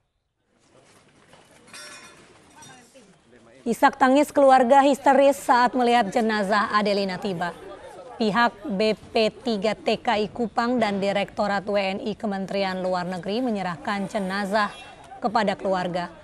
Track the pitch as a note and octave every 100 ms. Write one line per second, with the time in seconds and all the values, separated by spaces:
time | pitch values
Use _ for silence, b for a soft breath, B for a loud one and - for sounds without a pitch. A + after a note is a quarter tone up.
0 | _ _ _ _ _ _ _ _ _ _
1 | _ _ _ - _ _ _ - - -
2 | - - - _ _ - D4 B3+ A#3+ C4+
3 | G#3+ _ _ - - - A#3 A3+ C#4 C4+
4 | B3+ C4+ D4 - C4+ C4 B3 C#4 C#4 C4+
5 | D4 C4+ C#4 C#4 - B3+ B3 B3+ A#3+ A#3+
6 | G3 B3+ A3 G#3+ F#3+ G#3 G#3+ G#3 G#3 G3+
7 | G3 F3+ G#3 F3 F3 - - - - -
8 | - - A3 F#3+ A#3+ - D#4 F#3+ A3 G#3
9 | - A#3+ G#3+ - - G#3+ G#3+ G3+ - A3
10 | - G#3+ G#3+ - A#3 - A#3 B3+ G#3+ G3+
11 | G3 G3 G3 - G#3 G3+ G3 G3+ F#3+ G3
12 | A3+ G3 A3 G3 F#3+ G3 F#3+ F#3 F#3 F3+
13 | F3 F#3 F#3+ G#3+ C4 G#3 F3+ E3 - G3+
14 | F#3+ A3 F#3 G3 G3+ G#3+ G3+ - - -
15 | - - A#3 A3+ G3+ F#3+ G3 F#3+ F3+ F3
16 | F3 -